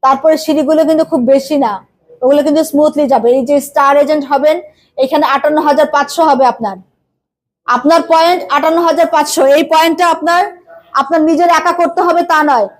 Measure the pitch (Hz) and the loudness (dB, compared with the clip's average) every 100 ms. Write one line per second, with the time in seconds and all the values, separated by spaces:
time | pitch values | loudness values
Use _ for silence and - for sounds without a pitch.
0 | 262 269 320 311 - 302 285 311 311 320 | 0 2 2 0 0 -2 0 0 2 0
1 | 320 320 240 269 269 294 247 196 _ _ | 0 -2 2 0 0 -2 -2 -4 _ _
2 | _ - 254 294 294 294 320 277 302 294 | _ -4 0 0 2 0 0 0 0 0
3 | 294 254 226 262 254 285 285 - 277 285 | 0 0 2 0 0 -2 -2 0 2 2
4 | 285 302 277 285 294 330 - _ _ - | 2 -2 -2 -2 0 -2 -6 _ _ -4
5 | 262 302 294 269 294 302 302 285 302 285 | -2 0 0 0 0 0 0 0 0 0
6 | 277 - 320 262 262 233 220 190 - _ | -4 0 0 2 0 0 -8 -10 -20 _
7 | _ _ _ _ _ _ - - 277 330 | _ _ _ _ _ _ -4 -2 2 0
8 | 330 320 330 359 - 285 320 330 339 302 | 2 2 2 0 -2 -2 0 0 0 0
9 | 330 330 294 - 269 277 330 320 330 330 | 0 0 -2 0 2 2 2 2 0 0
10 | 349 320 302 349 - - _ - _ - | 0 0 0 0 -2 -6 _ -20 _ -6
11 | - 330 311 311 349 330 349 349 339 - | -2 0 0 2 2 2 0 -2 -2 0
12 | 349 339 349 320 302 262 202 - | 0 0 0 0 2 0 -2 -8